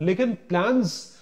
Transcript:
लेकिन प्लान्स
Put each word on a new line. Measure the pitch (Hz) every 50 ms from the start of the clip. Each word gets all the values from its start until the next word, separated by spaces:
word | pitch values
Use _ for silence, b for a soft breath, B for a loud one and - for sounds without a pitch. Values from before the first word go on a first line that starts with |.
लेकिन | 156 180 190 196 254 240 208
प्लान्स | - - - 175 175 190 233 254 254 214 160 - - - - b b